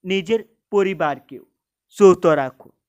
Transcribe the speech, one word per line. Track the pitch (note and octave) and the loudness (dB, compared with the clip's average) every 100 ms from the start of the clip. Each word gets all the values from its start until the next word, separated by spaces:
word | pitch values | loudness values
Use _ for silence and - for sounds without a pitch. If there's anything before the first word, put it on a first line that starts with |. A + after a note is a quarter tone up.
নিজের | F#3 G3 F3 A3+ - _ _ | -4 -6 -4 -6 -6 _ _
পরিবারকেও | G#3 F#3+ E3+ D#3 C3+ _ A#2+ _ _ _ _ _ - | -2 -2 -4 -6 -8 _ -20 _ _ _ _ _ 4
সুস্থ | G3 F3+ F3 | 4 4 2
রাখুন। | D3+ C3 - - _ | 0 -4 -12 -20 _